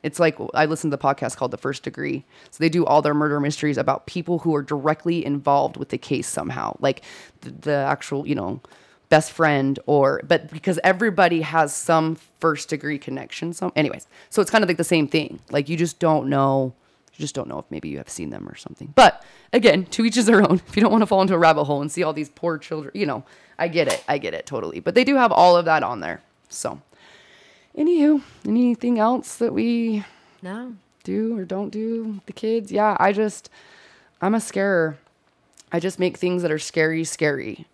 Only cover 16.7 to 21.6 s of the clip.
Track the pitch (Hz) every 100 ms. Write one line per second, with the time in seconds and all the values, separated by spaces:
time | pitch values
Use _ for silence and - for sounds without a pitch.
16.7 | - _ _ _ - 151 - - 71 -
17.7 | 76 76 69 65 - 80 52 50 50 -
18.7 | - 160 196 220 - - - _ 247 226
19.7 | 170 185 - 226 226 214 208 196 180 -
20.7 | - 220 220 214 196 190 180 165 151